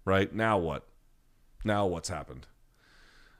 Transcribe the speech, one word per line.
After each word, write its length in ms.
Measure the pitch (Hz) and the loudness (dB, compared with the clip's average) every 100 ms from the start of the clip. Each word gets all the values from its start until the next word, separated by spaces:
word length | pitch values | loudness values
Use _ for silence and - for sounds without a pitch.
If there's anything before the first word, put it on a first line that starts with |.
| - | 2
right? 280 | 95 98 | 2 2
Now 240 | 101 113 104 | 0 2 2
what? 300 | 82 71 - - _ _ _ _ _ - | 0 -4 -10 -20 _ _ _ _ _ -6
Now 220 | 107 104 101 | 0 2 2
what's 220 | 82 - | -2 -6
happened? 380 | 80 69 65 - _ _ _ _ - - - - _ | -8 -10 -16 -20 _ _ _ _ -20 -20 -20 -20 _